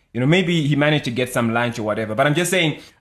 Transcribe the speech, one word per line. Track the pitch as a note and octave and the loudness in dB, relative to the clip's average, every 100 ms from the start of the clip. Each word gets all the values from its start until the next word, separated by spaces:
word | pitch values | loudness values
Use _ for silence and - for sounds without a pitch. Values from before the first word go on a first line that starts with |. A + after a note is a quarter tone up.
| _ | _
You | A2+ | -2
know, | C3 | 2
maybe | F3+ F3 F3 C#3+ | 2 2 0 0
he | C#3+ | 2
managed | D3 D3+ | 2 0
to | C3+ | -2
get | A#2+ B2+ | -4 -2
some | C3 A#2 | -2 0
lunch | A#2 A#2+ A#2 | 0 -2 -2
or | |
whatever. | G#2+ G#2 A2 | -4 -2 -2
But | A2 C#3+ | 0 2
I'm | |
just | D3 F3 | 2 0
saying, | F#3 D#3+ - - _ | 0 0 -2 -10 _